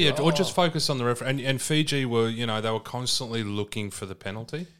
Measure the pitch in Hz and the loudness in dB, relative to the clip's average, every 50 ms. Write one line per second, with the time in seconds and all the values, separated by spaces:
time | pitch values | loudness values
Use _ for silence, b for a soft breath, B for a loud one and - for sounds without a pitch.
0 | 170 147 139 147 143 165 160 190 190 - - 185 175 165 160 156 - - 143 127 | 4 4 2 4 2 2 4 4 0 0 2 2 2 2 2 0 0 0 0 0
1 | 120 120 120 - 123 131 135 139 120 135 131 123 - - 156 151 156 147 147 139 | 2 0 0 0 0 -2 -2 0 0 0 0 0 0 2 2 2 2 2 2 0
2 | 131 123 117 113 113 113 113 113 120 117 110 110 107 113 110 110 - - - 123 | 0 2 4 4 4 2 0 -2 -2 0 0 0 0 0 -2 -2 -4 -4 -6 -4
3 | 127 123 - - 131 113 113 113 110 101 104 104 101 - - 110 104 101 - - | -2 0 -2 -2 -2 -2 -4 -4 -2 -2 -2 -4 -4 -4 -4 -6 -6 -6 -6 -8
4 | 104 95 95 - - 98 98 110 - - - 156 180 - _ | -8 -10 -10 -8 -8 -8 -8 -8 -8 -8 -8 -8 -8 -10 _